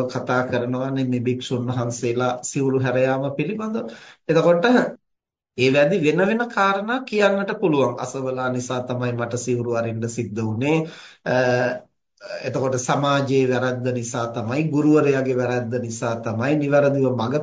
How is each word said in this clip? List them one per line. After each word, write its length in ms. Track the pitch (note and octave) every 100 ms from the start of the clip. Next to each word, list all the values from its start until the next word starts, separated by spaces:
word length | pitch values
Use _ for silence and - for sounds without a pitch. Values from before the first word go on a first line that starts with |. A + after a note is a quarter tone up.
| B2+
කතා 340 | B2+ - B2+
කරනවානේ 600 | B2+ B2+ B2 B2+ C3+ C3+ C3
මේ 140 | B2
භික්ෂුන් 440 | A#2 B2 - B2+ A#2+
වහන්සේලා 680 | B2 A#2+ A#2+ B2 A#2+ B2 -
සිවුරු 380 | - D3 C3+ C3
හැර 180 | B2+ B2+
යාම 260 | C3 C3+ C#3+
පිළිබඳව. 540 | - D3+ G#3+ A3 A3 - - - -
එතකොට 420 | - E3 D#3+ E3+ A#3 B3 - - _ _ _ _ _ -
ඒ 120 | B2+
වැදි 260 | C#3 D3 G3
වෙන 180 | D3 D#3
වෙන 220 | G3 A3 A#3
කාරණා 520 | - G3 G3 G#3+ B3+
කියන්නට 500 | C4 G#3 G3+ G3 G3
පුළුවන්. 400 | G#3+ F#3+ D3 B2 A#2
අසවලා 520 | B2+ C#3 C3 C3 B2+
නිසා 320 | B2+ B2 B2+
තමයි 300 | B2 B2 B2
මට 220 | A#2+ A#2 A#2+
සිවුරු 360 | - A#2+ A#2
අරින්න 300 | A#2 A2+ A2+ A2+
සිද්ධ 340 | A#2+ G#2 G#2
වුනේ. 360 | A2 G#2+ C#3 D#3+ D#3+ - - -
අ, 140 | - B2+ B2+ B2 B2+ - - _ _ _ G2 E2+
එතකොට 360 | B2+ C#3 C3 B2+
සමාජයේ 680 | - C#3 C#3+ C#3 B2+ C3+ B2+
වැරද්ද 380 | B2 B2+ B2 B2+
නිසා 360 | B2 A2+ B2+ A#2
තමයි, 340 | C3 A2 C3+
ගුරුවරයාගේ 720 | D#3+ C#3 D3+ D3+ C#3+ C3+ B2+ B2
වැරද්ද 360 | B2 B2 A2+ B2
නිසා 360 | A2+ A2 A#2+ A2+
තමයි, 360 | A#2+ A2 B2+ D3+
නිවැරදිව 500 | C#3 C#3+ C#3+ C#3 C3
මඟ 300 | A#2 A#2 D3